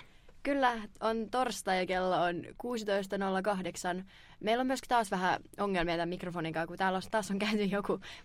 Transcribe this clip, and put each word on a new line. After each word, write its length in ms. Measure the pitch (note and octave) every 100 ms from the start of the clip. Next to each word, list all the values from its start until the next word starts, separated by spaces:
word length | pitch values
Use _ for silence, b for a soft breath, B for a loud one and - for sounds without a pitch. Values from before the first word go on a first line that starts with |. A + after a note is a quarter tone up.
| - b b -
Kyllä, 300 | C#4 C#4 B3+ A#3 G#3+ -
on 280 | A3 A3+ G#3
torstai 460 | B3 B3 G3+ - F#3
ja 60 | F3+
kello 360 | F#3 F#3 F3
on 200 | F3 F3 - -
kuusitoista 600 | A#3+ A#3+ G#3 G3+ G3 G3
nolla 240 | G3 F#3+
kahdeksan. 640 | G3+ F#3+ F3+ - F3+ F3+ F#3+ b b b
Meillä 220 | G#3 A#3
on 60 | B3+
myöskin 220 | C4 -
taas 220 | A#3+ G#3+
vähän 280 | F#3 F#3 - - -
ongelmia 340 | G3+ F#3 E3+ E3+
tämän 140 | E3+
mikrofonin 440 | F3+ F3+ F3 D#3+
kanssa, 140 | D#3+ E3
kun 100 | F3
täällä 200 | F#3+ F#3
on, 40 | -
taas 200 | A3 G3
on 80 | G3
käyty 240 | G#3 G#3+
joku 360 | G3+ G3+ G3 - B B